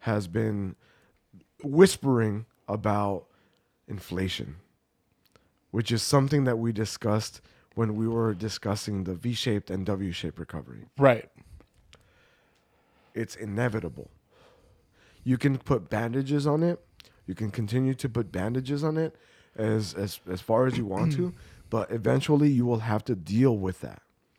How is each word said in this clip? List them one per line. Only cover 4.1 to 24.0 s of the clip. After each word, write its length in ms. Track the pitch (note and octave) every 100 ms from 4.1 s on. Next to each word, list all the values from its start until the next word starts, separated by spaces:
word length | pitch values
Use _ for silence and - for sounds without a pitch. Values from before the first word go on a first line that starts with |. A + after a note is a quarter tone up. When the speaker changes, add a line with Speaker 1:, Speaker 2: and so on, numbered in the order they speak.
| F2+ F#2+ - A1 D2+ - _ _ _ _ _ _ _ _ _ _
Speaker 1:
which 200 | G#2+ A#2
is 120 | A#2
something 420 | - C#3+ C3+ D3
that 140 | C3 A#2
we 140 | A#2
discussed 680 | G#2+ G#2+ - A2 G#2+ G#2+ - - _ _
when 220 | - A2+ G#2+
we 100 | A2+
were 280 | A2+ A2+
discussing 720 | G2 A2 - A2 G#2 - G2+
the 100 | F2+
V-shaped 560 | F2+ A#2+ A#2 - G#2 -
and 160 | F#2+ F#2+
W-shaped 520 | G2 G2 E2+ E2 D2+
recovery. 460 | D#2+ D#2+ B1+ A1+ - -
Speaker 2:
Right. 320 | C#3 A#2 - - - - - _ _ - _ _ _ _ _ _ _ _ _ _ _
Speaker 1:
It's 200 | - A2+
inevitable. 760 | - G#2 G2+ B2 A2 F2 - - _ _ _ - _ _ _ _ _ _ _
You 140 | - B2+
can 180 | C#3+ C3+
put 320 | - B2+ E2+
bandages 580 | G#2+ A#2 B2 C3+ D3 C#3+
on 160 | D3+
it. 180 | E3+ E3+ - - - _ -
You 80 |
can 160 | F#2 A2
continue 440 | G2 G#2+ B2 C3
to 140 | C3 C3+
put 200 | A2+ G#2
bandages 540 | F#2+ G2 B2+ C3 C#3+
on 140 | D#3 D#3
it 180 | D#3+ - _ _ _ -
as, 380 | A2 A2 G#2
as, 260 | F2 G2 - -
as 120 | F#2
far 240 | - A2+ C3
as 100 | B2
you 80 |
want 300 | G#2+ F#2+ D#3+
to, 180 | C#3+ F3+ - -
<clears throat> 180 | - -
but 200 | A#2 G2
eventually 600 | A#2 A2 C3 C#3 D3 D3
you 160 | C3+ A#2+
will 140 | A#2+
have 220 | A2+ G#2+ -
to 80 |
deal 420 | G#2+ D#2+ G#2 C3 A2
with 240 | F#2+ F2+
that. 220 | - -